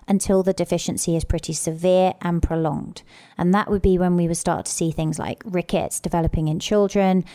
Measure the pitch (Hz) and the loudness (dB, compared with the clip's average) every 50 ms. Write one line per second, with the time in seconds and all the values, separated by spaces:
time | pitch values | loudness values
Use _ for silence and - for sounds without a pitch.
0 | - - 202 190 - - 196 190 185 190 185 - 175 - 175 170 - - - - | -2 0 0 0 2 2 2 2 4 2 0 0 0 0 -2 -2 -2 -4 -4 -4
1 | - - 165 165 151 - - 165 - - 160 - - 170 160 160 170 185 185 185 | -2 0 0 -2 0 0 -2 -2 -2 -4 -6 -4 -4 -4 -4 0 2 4 4 6
2 | 185 185 - - - 175 170 170 - - 165 165 160 156 143 - - - - - | 4 2 0 -2 -2 -2 0 0 0 0 0 0 0 0 -2 -4 -6 -10 -14 -18
3 | - - - - - - _ - 175 175 190 208 214 - 208 196 - 196 185 175 | -20 -20 -20 -20 -20 -18 _ -2 0 2 2 2 2 0 -2 2 4 4 4 4
4 | 180 180 175 175 170 165 170 - - 185 165 - - - - - 170 165 151 - | 4 2 2 2 2 0 -2 -2 -2 -2 -2 -2 -4 -6 -4 -2 -2 -2 -2 -2
5 | 160 156 151 147 - - - - - 226 180 175 170 - - 170 - - - - | -2 -2 -2 -4 -6 -6 -8 -8 -10 -6 -4 -4 -4 -2 -2 -2 -2 -2 -6 -6
6 | - 170 - 170 160 - - 175 156 156 156 175 - - 208 208 202 190 - 202 | -6 -2 -2 0 0 0 0 0 -2 -2 -2 -2 -2 0 2 2 2 2 2 2
7 | 196 190 185 185 175 - | 2 4 2 2 0 -2